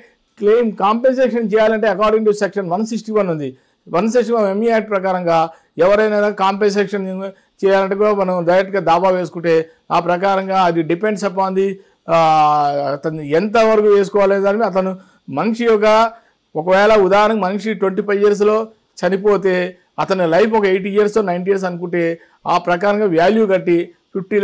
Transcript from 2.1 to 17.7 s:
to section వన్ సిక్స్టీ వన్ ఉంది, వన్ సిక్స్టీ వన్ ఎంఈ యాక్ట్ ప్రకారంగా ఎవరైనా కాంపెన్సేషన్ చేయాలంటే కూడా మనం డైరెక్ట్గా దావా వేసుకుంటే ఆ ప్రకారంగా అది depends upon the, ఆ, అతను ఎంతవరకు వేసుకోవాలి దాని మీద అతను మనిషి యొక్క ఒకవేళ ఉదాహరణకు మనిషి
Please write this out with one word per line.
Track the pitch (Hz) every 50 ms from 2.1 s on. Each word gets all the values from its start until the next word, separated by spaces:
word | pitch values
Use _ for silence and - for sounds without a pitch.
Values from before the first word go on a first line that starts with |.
| 214 220 220 214
to | 208 208
section | 208 185 - 202 196 175 170
వన్ | 190 226 226
సిక్స్టీ | 240 214 - - 214 214
వన్ | 202 185 165
ఉంది, | 156 147 131 131 _ _ _ _ _ _ - -
వన్ | 165 196 226 226
సిక్స్టీ | 247 240 220 233 233
వన్ | 214 196 190
ఎంఈ | 202 226 233 226
యాక్ట్ | 220 208 208 214
ప్రకారంగా | 196 185 190 185 185 180 170 165 165 160 165 - - _ _ _ - 165
ఎవరైనా | 185 202 208 214 214 208 208 208 208 202 - 190
కాంపెన్సేషన్ | 190 196 196 214 208 190 208 202 180 202 202 190 190 185 185 190 196 190 _ _ _ _ _ -
చేయాలంటే | 190 196 196 190 190 196 196
కూడా | 208 214 214 202
మనం | 196 185 185 180 170 160
డైరెక్ట్గా | 175 185 196 190 190 196 175 165
దావా | 160 175 185 190 185 185
వేసుకుంటే | 180 156 - 175 165 170 165 160 160 160 _ _ _ _ 160
ఆ | 170 170 170
ప్రకారంగా | 175 175 185 196 196 190 190 190 190 190 185 175
అది | 170 170 165 151 170
depends | 175 202 214 214 190 202 196
upon | 180 190 190 190 190 190
the, | 190 196 190 190 - _ _ _ _ - 170
ఆ, | 165 165 160 156 156 151 151 151 151 147 143 143 143 143 139 139
అతను | 143 - 160 156 156 151 143 143 165
ఎంతవరకు | 196 214 208 233 226 220 220 214 208 214 202 202
వేసుకోవాలి | 196 185 - 208 196 190 196 196 190
దాని | 196 202 214
మీద | 233 202 180
అతను | 190 185 190 190 185 - _ _ _ _ - 131 139
మనిషి | 165 220 226 226 240
యొక్క | 233 226 208 208 214 214 220 226 226 226 - _ _ _ _ _ _ _ 151
ఒకవేళ | 156 180 185 190 202 214 220 214 196 180
ఉదాహరణకు | 190 202 214 208 220 220 185
మనిషి | 180 196 208 196 220